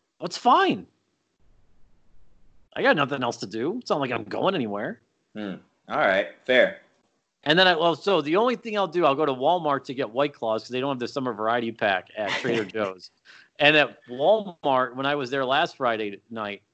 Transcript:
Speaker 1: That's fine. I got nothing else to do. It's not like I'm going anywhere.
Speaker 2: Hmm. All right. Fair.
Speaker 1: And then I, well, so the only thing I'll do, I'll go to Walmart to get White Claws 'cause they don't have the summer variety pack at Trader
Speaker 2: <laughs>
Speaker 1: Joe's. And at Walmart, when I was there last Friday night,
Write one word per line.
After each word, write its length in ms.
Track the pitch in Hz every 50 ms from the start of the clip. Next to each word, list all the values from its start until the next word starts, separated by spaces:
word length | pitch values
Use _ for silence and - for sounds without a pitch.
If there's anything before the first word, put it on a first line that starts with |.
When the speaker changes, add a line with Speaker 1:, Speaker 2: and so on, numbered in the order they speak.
| _ _ _ -
Speaker 1:
That's 180 | - 180 - -
fine. 480 | - 240 262 339 392 359 151 104 87 - _ _ _ _ _ _ _ _ _ _ _ _ _ _ _ _ _ - - - _ _ _ _ - - - - - _ _ - - - - _ -
I 60 | -
got 140 | 175 262 262
nothing 280 | 160 143 123 143 135 127
else 140 | 120 117 -
to 100 | - 101
do. 300 | 92 113 117 156 208 254
It's 100 | 240 -
not 100 | 208 156
like 120 | 139 123
I'm 120 | 123 113 110
going 300 | 98 95 101 123 175 196
anywhere. 480 | 175 123 107 101 101 113 151 226 - _ _ _ _ _ _ -
Speaker 2:
Hmm. 200 | 107 107 98 90 78 - _ _ _ _ -
All 80 | 107 143
right. 300 | 151 107 95 95 107 - - _ _
Fair. 340 | - 127 127 107 92 - - - _ _ _ _ _ _ _ _ _ _ _ -
Speaker 1:
And 140 | 139 156 180
then 100 | 185 185
I, 80 | 175
well, 200 | 156 165 170 160
so 260 | 143 - 196 196 165
the 140 | 147 143 160
only 200 | 190 226 254 247
thing 220 | - - 233 214 208
I'll 100 | 196 180
do, 180 | 151 175 170
I'll 100 | 143 139
go 100 | 135 156
to 80 | 147 135
Walmart 500 | 123 127 151 175 185 160 151 139 135 135
to 80 | - 139
get 160 | 120 135 107
White 240 | 110 123 143 147 143
Claws 300 | - - 113 110 113 110
'cause 60 | -
they 100 | 123 127
don't 120 | 127 143
have 80 | 139 123
the 80 | 120 113
summer 260 | - 143 131 127 113
variety 380 | 101 110 110 117 123 117 117
pack 380 | 113 - 117 104 98 90 - - -
at 140 | 107 107 98
Trader 340 | 92 - - 127 117 113 107
Speaker 2:
<laughs> 80 | 92 95
Speaker 1:
Joe's. 380 | 110 107 95 95 92 - - _ _ _ - - - - _ _ -
And 160 | 151 147 156
at 220 | 151 143 120 107 - _ -
Walmart, 840 | 123 127 143 170 208 220 202 196 170 _ - 147 135 127 127 123 120
when 100 | 131 135
I 100 | 139 147
was 140 | 147 135 120
there 140 | 135 139 135
last 320 | 123 135 147 170 160 - -
Friday 420 | 135 120 113 107 110 104 101 95 _ -
night, 320 | 117 113 107 104 101 95 _ _